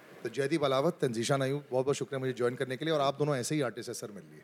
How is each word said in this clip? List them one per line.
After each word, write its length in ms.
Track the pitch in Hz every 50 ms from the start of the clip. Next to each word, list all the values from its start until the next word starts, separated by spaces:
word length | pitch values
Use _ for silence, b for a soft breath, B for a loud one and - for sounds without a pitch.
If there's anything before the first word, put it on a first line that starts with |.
| - - - - -
तो 60 | 120
जयदीप 340 | 110 131 139 135 160 156 147
अलावत, 340 | 139 131 135 143 175 175 -
तंजीशा 360 | 151 131 113 113 117 135 143
नायू, 200 | 139 135 131 139
बहुत-बहुत 380 | 147 143 - 123 127 131 143 139
शुक्रिया 240 | - 131 - 139 135
मुझे 140 | 131 131 123
ज्वाइन 220 | 123 123 123 127
करने 220 | 127 135 123 131
के 80 | 120 147
लिए। 80 | 160 160
और 80 | 147
आप 180 | 139 139 143 139
दोनों 160 | 147 151 143
ऐसे 200 | 127 110 - 156
ही 60 | 151
आर्टिस्ट 280 | 135 117 104 123 107 120
हैं 40 | -
सर, 180 | - 123 107
मेरे 200 | 104 92 78 -
लिए। 100 | 78 78